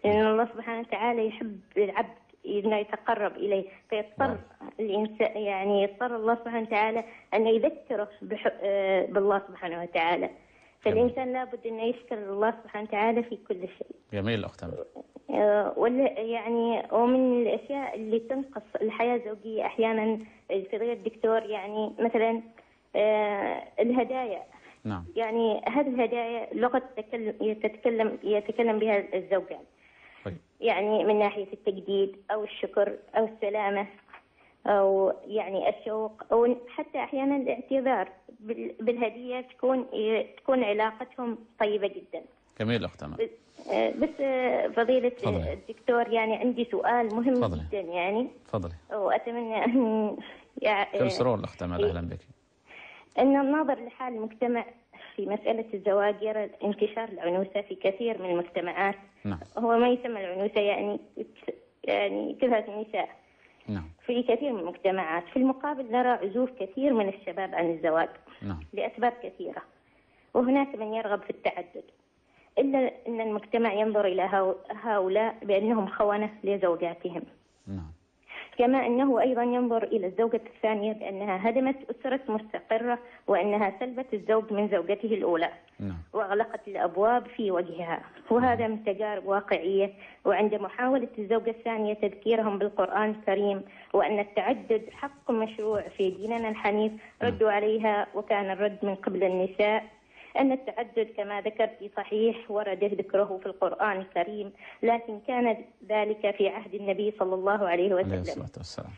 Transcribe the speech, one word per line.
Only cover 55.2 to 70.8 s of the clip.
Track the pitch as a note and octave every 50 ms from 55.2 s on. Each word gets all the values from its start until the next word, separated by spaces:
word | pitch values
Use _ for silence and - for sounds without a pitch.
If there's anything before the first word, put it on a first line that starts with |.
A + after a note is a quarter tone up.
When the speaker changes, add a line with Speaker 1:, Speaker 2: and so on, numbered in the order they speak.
| G3
Speaker 1:
مسألة | F#3+ G3+ G#3+ - - A3+ A3+ A3+ - -
الزواج | G3 F#3+ G#3 F#3+ G3+ G3+ G#3 G#3 G3
يرى | G#3+ G#3+ G#3+ G#3+ G#3 - - - -
انتشار | G3+ G3+ - G#3+ G#3 - A3+ A3+ A3
العنوسة | G3 F3 E3 F3 F3 F#3 G3 F#3+ - G#3
في | G3+ - F#3+
كثير | F#3 - F#3+ F#3+ - A#3+ A#3 A3 -
من | F#3 F3+
المجتمعات. | F3 F3 F3 - - F#3+ E3+ F3 E3+ F3+ G3 G3 G3+ - - - _ _ _
Speaker 2:
نعم. | G#3 F#3+ E3+ - - - -
Speaker 1:
هو | A#3 A#3 A#3 A#3
ما | A#3+ B3
يسمى | B3 B3 B3 A#3+ A#3 G#3 F#3+
العنوسة، | F3 F3+ F#3+ G3 G#3+ - A3
يعني، | G#3 G3+ G3+ G3+ G3+ G#3 G3+ - - - _ - A3 - - - - - - - _ _ _ _ -
يعني | - G3+ G3+ G3+ G3 G3 G#3 G#3+ - - -
كلها | C4 B3 A#3+ G#3+ G#3+ A3
النساء. | G3+ G#3+ A3 G#3+ - F#3+ - - - - _ _ _ _ _ _ _ _ _ -
Speaker 2:
نعم. | G#2 F#2+ D#2+ D#2+ - _ -
Speaker 1:
في | - B3 A#3+
كثير | B3 B3+ A#3 B3 D4 C#4+
من | A#3+ G3+
المجتمعات، | E3 F3 F3 - - F#3+ F#3 F#3+ F3 D#3+ D#3+ E3+ F3 -
في | -
المقابل | C4 B3+ C4+ C4 C4 - D4 D4 C4 C4+ A3+
نرى | A3 B3 B3 B3
عزوف | B3 - - G3+ F#3+ A#3+ B3+ B3+ - -
كثير | F#3+ F#3+ - C4+ C4+ D4 B3+
من | A3 G3+ G3
الشباب | F#3+ - - F#3+ E3+ G3+ F#3+ F#3 F#3
عن | E3 F3 E3
الزواج. | E3+ D#3+ D#3+ D#3+ D#3 E3 E3 - - - _ - - -
Speaker 2:
نعم. | - G2+ F#2 E2 D#2+ -
Speaker 1:
لأسباب | - G3 F#3+ A#3 - - A3 A#3+ A#3+ A#3+
كثيرة، | A#3 F#3 F#3 - F#3 F3 - - - _ _ _ _ _ _ _ _ _ _ _ _ _ -
وهناك | A3 B3+ B3 C4+ C#4 C#4 C4+ C#4+
من | G#3